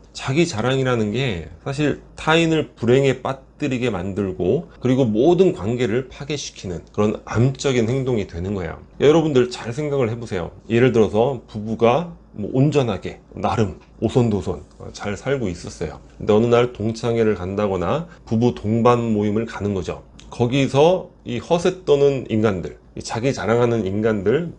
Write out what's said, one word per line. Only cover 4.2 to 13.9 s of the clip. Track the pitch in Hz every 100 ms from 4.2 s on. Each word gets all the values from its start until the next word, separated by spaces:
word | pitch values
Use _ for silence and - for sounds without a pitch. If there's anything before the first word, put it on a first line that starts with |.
| 98 90 90 143 - -
그리고 | 123 127 127
모든 | 107 147 175 190
관계를 | - 95 120 120 117 135
파괴시키는 | - 143 143 - - 98 82 -
그런 | - 104 - -
암적인 | 110 127 135 143 123 110
행동이 | 135 131 117 92
되는 | 85 92
거예요. | 101 82 78 - -
여러분들 | 135 165 156 127 123
잘 | - 113
생각을 | 117 151 139 113
해보세요. | 113 110 98 80 - -
예를 | 113 127
들어서 | 113 98 104 123 120 -
부부가 | 107 107 113 117 131 175 170 -
뭐 | - 101
온전하게 | 131 147 143 117 98 87 - -
나름 | - 95 98 101 82 -